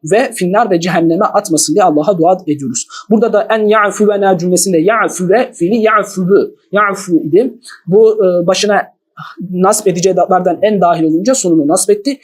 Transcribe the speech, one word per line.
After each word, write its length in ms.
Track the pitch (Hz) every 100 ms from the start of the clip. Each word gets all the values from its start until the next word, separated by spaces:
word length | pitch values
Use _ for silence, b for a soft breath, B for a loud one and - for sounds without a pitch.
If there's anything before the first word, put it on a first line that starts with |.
| 151
ve 200 | 202 269
finnar 380 | - 180 208 233
ve 100 | 175
cehenneme 440 | 175 170 165 165
atmasın 500 | 214 202 208 156 -
diye 100 | 180
Allah'a 340 | 180 151 151 180
dua 200 | 165 185 156
ediyoruz. 400 | 143 135 131 - B B
Burada 220 | 214 226
da 160 | 208 -
en 160 | 220 214
ya'fuvena 720 | 214 208 196 208 202 196 180
cümlesinde 400 | 180 180 196 165
ya'fuve 720 | 175 226 180 - 180 220 -
fiili 240 | - 170 233
ya'fuvu, 760 | 214 220 196 185 180 185 113 - -
ya'fu 480 | 196 208 190 - 165
idi. 340 | 156 175 254 - B B -
Bu, 380 | 196 220 214
e, 220 | 185 175 175
başına 360 | 185 208 196 - _ _ - B - 185
nasb 360 | 180 190 214 196
edici 220 | 175 185
edatlardan 500 | 185 170 180 180 160
en 180 | 214 208
dahil 240 | 175 165
olunca 300 | 160 160 208
sonunu 340 | 262 180 160 143
nasb 220 | 185 -
etti 280 | 208 277 277